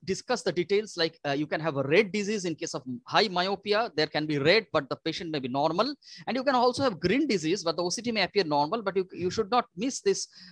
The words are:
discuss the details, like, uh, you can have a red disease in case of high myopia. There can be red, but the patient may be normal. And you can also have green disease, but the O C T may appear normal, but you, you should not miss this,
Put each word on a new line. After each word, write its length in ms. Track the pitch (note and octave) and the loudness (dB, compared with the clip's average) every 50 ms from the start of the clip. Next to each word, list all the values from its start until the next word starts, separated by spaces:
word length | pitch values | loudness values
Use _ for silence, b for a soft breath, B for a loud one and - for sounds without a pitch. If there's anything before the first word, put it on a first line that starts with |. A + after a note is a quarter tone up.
| - | -4
discuss 380 | F3+ F#3+ - - - B3 - - | -4 -4 -4 -2 -4 -4 -2 -2
the 80 | F#3 | -2
details, 440 | D3 F3 E3+ - G3+ G#3 A3 F#3+ - | -2 -2 0 2 0 0 0 -2 -4
like, 220 | F3 E3 D#3+ - _ - | -2 -2 -2 -2 _ -4
uh, 60 | C#3+ | -2
you 160 | C#3+ D3 D3+ - | -2 -2 -2 -2
can 120 | F#3+ E3 | -4 -2
have 160 | D#3 E3 C3+ | -2 -2 -2
a 60 | C#3 | -2
red 300 | C3 C3+ D#3 G3+ A#3+ F#3 | 0 4 4 4 4 4
disease 320 | F#3+ G#3 G3 G3+ A3 G3+ F3 | 0 -2 -2 -2 -4 -2 -2
in 100 | F3 D#3 | -4 -4
case 180 | - E3 D3+ | -4 -8 -8
of 120 | - D3 - B2+ B2 A#2 _ | -8 -8 -8 -8 -10 -10 _
high 220 | - D3+ F3 A3 | 2 2 4 4
myopia. 640 | G3+ F3+ F3+ F3+ G3 G3 F#3 - G3+ G3+ G#3+ A#3+ G3+ - | 4 2 0 0 0 -2 -4 -2 0 0 0 0 0 0
There 100 | D3+ D#3 | -2 -2
can 200 | D#3 - D3+ D3+ | 0 0 -4 -2
be 120 | D#3 D3 C#3+ | -2 -2 2
red, 300 | C3+ E3 G3 A3+ - - | 4 4 4 4 2 0
but 160 | - D#3 C#3 - | -2 -2 0 -2
the 60 | C#3+ | -8
patient 380 | - - E3 D3+ - F#3 E3 | -6 -4 -6 -6 -6 -6 -6
may 80 | D#3 C#3 | -4 -4
be 80 | C3 A#2+ | -4 -2
normal. 440 | B2+ C#3 D3+ D#3+ E3 F#3+ A#3 C#4+ C#4+ _ B B B B B - | -2 0 0 2 2 2 0 0 -2 _ B B B B B -4
And 80 | A3+ | -4
you 80 | C4+ B3 | 0 0
can 100 | C#4+ C4 | 2 2
also 300 | B3 A#3+ B3 A#3+ - C#4 | 4 4 2 2 2 -2
have 160 | B3+ F3+ C3+ | -2 -2 0
green 260 | - F3 A3 C#4+ D#4+ | 0 0 2 2 2
disease, 380 | C4 G#3+ E3+ D#3 D#3 G3 G3 D#3+ | 2 0 0 2 0 0 0 0
but 120 | E3 D#3 | -2 -2
the 60 | F3+ | 0
O 80 | F3 F3+ | -2 -2
C 100 | - B3 | -2 -2
T 120 | G#3+ A#3+ | -4 -2
may 100 | A3+ G#3 | 0 0
appear 220 | F3+ E3+ - G3+ F#3 | 0 2 2 0 2
normal, 360 | D3+ D3 C#3+ D3 D#3 A3 A#3+ | 2 2 2 2 0 -2 -2
but 140 | G3 G3 F3+ | -4 -2 -2
you, 140 | G3 F#3 F#3 | -2 -2 -2
you 160 | - - F3 F3+ | -6 -4 -4 -2
should 180 | F3 A3+ G#3+ F#3 | -2 -2 -2 2
not 160 | A#3+ B3 A3+ _ - | 0 0 0 _ -6
miss 260 | F3 A#3 C4+ - - | -6 -4 -4 -4 0
this, 260 | - G3 F#3 - - B B B B F3+ | 0 0 0 0 -2 B B B B -16